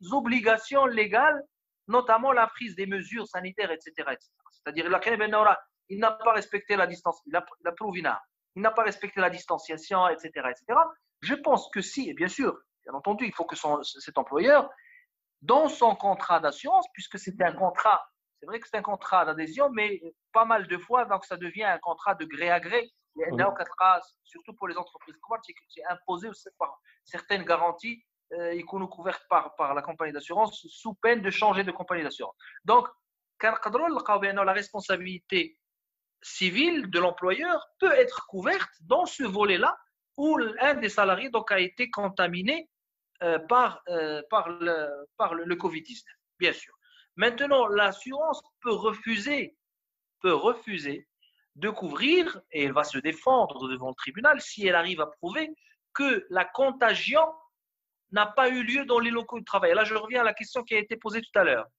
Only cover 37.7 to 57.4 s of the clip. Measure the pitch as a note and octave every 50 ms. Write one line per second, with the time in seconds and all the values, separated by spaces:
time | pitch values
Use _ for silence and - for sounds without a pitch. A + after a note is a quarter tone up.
37.7 | _ _ - F#4+ D4+ C#4 B3 A#3+ - - - - - F#3+ F3+ C4+ F#4 G4 - -
38.7 | _ _ D#3+ E3 A#3+ D#4+ F4+ D4+ - - C4+ G#3 F#3+ G#3 G#3 G#3 F#3+ F3 F#3+ D4+
39.7 | - - _ _ _ _ _ _ _ - C#4+ D#4 D#4 C#4 A#3+ A3 G#3+ - A#3+ C#4+
40.7 | D4 A#3+ A3+ G3+ F#3+ - G3+ F#3+ F#3 E3+ B3+ C4+ A#3 A3+ G#3 - G#3 F#3+ F3+ F3+
41.7 | _ - B3 A#3+ - - G3+ F#3+ F#3+ - F#3 F3 F3 F3+ F#3 A3 D4+ E4+ E4 _
42.7 | _ _ _ _ _ _ _ _ _ _ F3+ E3+ E3 D#3 D#3+ D#3 A#3 B3 B3 G#3+
43.7 | F#3+ - _ - F3 E3 D#3+ D#3 D3+ D3+ D3 - - G#3+ F3 E3 F3 E3+ E3+ E3+
44.7 | E3 D#3+ D3+ D3 C#3+ C#3+ C#3+ _ _ _ A3 F3+ E3 E3 E3+ F3 F3 E3+ E3+ D#3+
45.7 | D#3+ D#3+ D#3+ - - - - - - _ _ _ _ _ F3 E3+ - - - -
46.7 | _ _ _ _ _ _ _ _ _ F3 G3+ A#3+ A#3+ A#3+ C#4+ C#4+ C#4+ C4+ A#3+ G#3
47.7 | G3+ G#3 G#3 G3 G3 - - B3+ C4+ C#4 D#4 D#4+ C#4 - - _ _ _ - A#3+
48.7 | A3 F3+ F3+ A3+ G#3 G3+ - A3+ A3+ G#3 G3+ C4+ D4 C#4 A3 - _ _ _ _
49.7 | _ _ _ _ _ _ _ _ _ _ - F#3 E3+ C#3 D#3 A3 A#3+ - - A3+
50.7 | G3+ E3+ C#3+ C#3+ C#3+ C#3+ - _ _ _ _ _ _ _ _ _ _ C#3 D#3+ G#3
51.7 | G#3+ - G3 E3 C#3+ D#3 A3 C#4 E4 F4+ F4 D#4+ - F#3+ _ _ - D#3 C#3+ C#3
52.7 | C3 C#3+ D3 C#3+ - C3+ - D#3 D#3 - - C4 C4 B3+ G#3 - - - C3 C3
53.7 | C3 B2+ B2+ C3 C3 - - C#3 C3 G#3 B3 D4 D4+ B3+ - - - G#3+ G3+ F#3+
54.7 | F3+ E3+ E3+ F3+ F#3 D#3 D3+ D3+ - _ - F3 G3+ D4 D#4 D#4 D#4 _ _ _
55.7 | _ _ _ _ _ - C#4 C#4 B3 G3+ F#3 - F3 F#3 F3+ F3+ - - C4+ C4+
56.7 | B3+ C4+ A#3+ A3+ G3+ F#3 - F#3+ B3+ D4+ D#4+ D#4+ D#4+ -